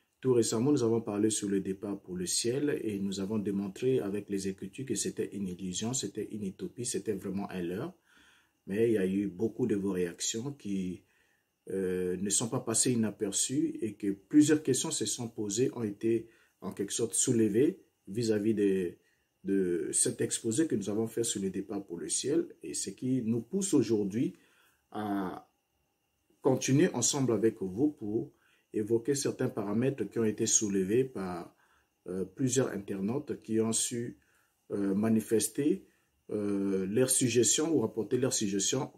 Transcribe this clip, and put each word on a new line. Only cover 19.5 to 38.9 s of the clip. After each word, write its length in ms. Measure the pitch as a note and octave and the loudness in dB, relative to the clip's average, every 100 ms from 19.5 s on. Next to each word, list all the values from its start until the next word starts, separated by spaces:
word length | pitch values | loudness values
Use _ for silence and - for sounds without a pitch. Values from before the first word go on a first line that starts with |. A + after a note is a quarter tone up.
| G2 F2+ F2 D2+ | 0 2 0 -2
cet 300 | - C3 B2 | 0 0 0
exposé 460 | A2 - A2+ A2+ D#3+ | -4 -2 -2 0 0
que 80 | A#2 | 0
nous 160 | G2 | -2
avons 160 | G#2 A2+ | -2 -2
fait 160 | - | -2
sur 180 | A#2 G2+ | -4 -2
le 80 | F#2+ | -4
départ 340 | F#2+ - G2+ | -4 -6 -8
pour 140 | - - | -8 -8
le 100 | E3 | -6
ciel 420 | - - E3 - - | -4 0 0 -2 -6
et 140 | - - | -10 -8
ce 160 | - | -8
qui 320 | - B2+ C3 | -6 -2 0
nous 180 | A2 A#2 | 0 -2
pousse 320 | A2+ G3 F#3 | -2 -2 2
aujourd'hui 600 | D3 G#2 G#2+ G2+ G#2+ E3 - _ _ _ _ _ | 2 4 2 0 0 -2 -4 _ _ _ _ _
à 580 | G#2+ G#2 G2+ F2+ - - _ _ _ _ _ _ _ _ _ | -8 -4 -2 -4 -8 -14 _ _ _ _ _ _ _ _ _
continuer 440 | C#3+ C3 - C3+ F3 | 2 2 4 4 4
ensemble 400 | - A#2 D3 B2+ | 4 0 2 2
avec 280 | G#2+ A2 - | 4 2 2
vous 280 | F#2+ F#2+ D3+ | -4 0 0
pour 420 | - G#2+ A2 - _ _ _ _ | 0 -4 -4 -4 _ _ _ _
évoquer 420 | G#2 G#2+ A#2 A#2 C#3 | -4 2 2 2 0
certains 340 | B2+ A2 B2+ | 0 -2 -2
paramètres 540 | A#2 G2+ G#2+ C3 - | -2 -2 0 0 0
qui 160 | G2+ A#2 | -4 0
ont 40 | |
été 220 | A2 G#2+ A2+ | 0 2 2
soulevés 580 | - G#2+ G2 F#2 A#2 | 2 2 0 2 2
par, 520 | C3+ G2+ F#2 F2 - _ _ _ _ _ - | 2 -2 -6 -6 -10 _ _ _ _ _ -8
euh, 180 | F#2 F#2 | -6 -6
plusieurs 440 | - C3 A#2+ B2+ | -2 0 2 0
internautes 720 | G2 - G2 G2 C3+ D3 F#2+ | -2 -6 -4 -2 -2 -4 -8
qui 180 | - A2 | -2 0
ont 140 | A2 | 2
su, 460 | A2 - A#2+ B2 - _ _ _ _ - | 0 -2 -4 -8 -10 _ _ _ _ -8
euh, 220 | G#2 G2 | -2 0
manifester, 960 | G2 A2 A2 - A2 G#2+ - D3 F#3+ - _ _ _ - | 2 4 2 4 2 2 0 0 0 -4 _ _ _ -8
euh, 560 | G#2+ G2+ G2 G2 F#2+ F#2+ | -4 -2 0 0 0 0
leurs 240 | A2+ C3 | 2 2
suggestions 640 | - B2+ A#2 A2+ - D#3+ D3+ | 2 2 4 4 4 2 2
ou 80 | |
apporter 340 | A2 - G#2 B2 | 0 -2 -2 0
leurs 160 | B2+ | 0
suggestions 580 | - G#2 G2 - C3 C#3 | 0 0 0 0 0 -4